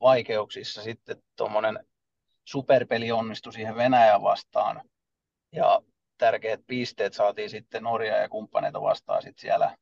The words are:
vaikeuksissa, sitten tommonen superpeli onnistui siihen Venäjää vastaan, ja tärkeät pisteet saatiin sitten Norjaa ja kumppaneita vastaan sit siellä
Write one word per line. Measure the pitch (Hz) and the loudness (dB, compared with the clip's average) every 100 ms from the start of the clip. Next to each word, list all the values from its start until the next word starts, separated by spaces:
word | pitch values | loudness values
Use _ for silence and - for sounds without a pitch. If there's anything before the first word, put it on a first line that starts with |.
vaikeuksissa, | 123 127 113 107 104 98 107 - | 4 4 2 -4 -4 -10 -12 -12
sitten | 110 117 - - _ - | -12 -12 -12 -14 _ -6
tommonen | 107 107 110 107 - _ _ _ _ _ | -4 0 -2 -4 -10 _ _ _ _ _
superpeli | - 143 127 131 - 117 117 | -10 -4 4 4 4 -2 -2
onnistui | 117 113 104 117 | -2 -4 -8 -14
siihen | 110 110 113 | -10 -8 0
Venäjää | 123 127 110 101 | 4 6 8 6
vastaan, | 101 104 - 104 104 - - _ _ _ _ _ _ | 4 -2 -2 -2 -2 -4 -12 _ _ _ _ _ _
ja | - - - - _ _ _ | 0 2 2 0 _ _ _
tärkeät | 117 110 110 113 - | 0 0 -2 -6 -6
pisteet | 127 120 - 98 | -6 -6 -4 -4
saatiin | - 104 101 104 | 0 0 0 -8
sitten | 107 - 113 | -10 -12 -8
Norjaa | 117 113 110 101 | -4 -4 0 0
ja | - | -2
kumppaneita | 110 104 - - - | -6 -8 -4 -4 -2
vastaan | - - - - | -2 -2 -2 -6
sit | - - | -6 -10
siellä | - - - - | -4 0 0 -4